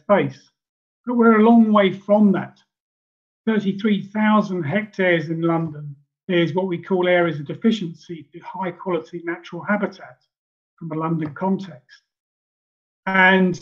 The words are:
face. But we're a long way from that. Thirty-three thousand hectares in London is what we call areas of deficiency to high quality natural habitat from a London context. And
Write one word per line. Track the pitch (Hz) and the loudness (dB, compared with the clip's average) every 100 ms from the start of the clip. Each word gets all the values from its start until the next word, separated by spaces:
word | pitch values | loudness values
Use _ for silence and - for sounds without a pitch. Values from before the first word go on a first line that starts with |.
| - | 0
face. | 196 143 - _ _ _ _ _ _ - | 2 2 -6 _ _ _ _ _ _ -4
But | 247 | 2
we're | 226 214 | 4 6
a | 220 | 6
long | 233 220 | 6 6
way | 208 190 | 4 2
from | 180 - 208 208 | 0 0 4 4
that. | 170 131 - _ _ _ _ _ _ _ _ - | 2 -4 -14 _ _ _ _ _ _ _ _ -4
Thirty-three | 220 196 - 220 196 - | -2 -2 -2 -2 -2 -4
thousand | 214 214 214 190 180 | -2 0 2 0 -4
hectares | 143 190 214 - 185 170 156 | -4 -4 -4 -2 0 0 -2
in | 165 | -4
London | 165 165 165 147 147 139 _ _ - | -2 -2 -4 -8 -14 -16 _ _ -4
is | 175 165 | 0 0
what | 165 190 | -2 -4
we | 170 | -6
call | 170 190 180 | -4 -2 2
areas | 180 170 147 | 2 0 -4
of | 147 | -10
deficiency | 165 226 220 170 - - 165 - | -4 -2 -2 -4 -12 -16 -18 -18
to | 175 | -20
high | - - 185 | -16 -10 -8
quality | 170 190 170 - 175 | -8 -6 -6 -6 -12
natural | 170 170 - 170 | -10 -12 -12 -12
habitat | - 208 196 - - - _ _ _ _ _ _ | -6 -4 -4 -8 -20 -20 _ _ _ _ _ _
from | 165 | -12
a | 156 | -6
London | 160 165 151 | -4 -4 -6
context. | 143 190 196 - 135 _ _ _ _ _ _ _ _ _ _ _ _ - | -6 -4 -4 -6 -18 _ _ _ _ _ _ _ _ _ _ _ _ -4
And | 190 185 190 185 - | 2 4 4 2 -2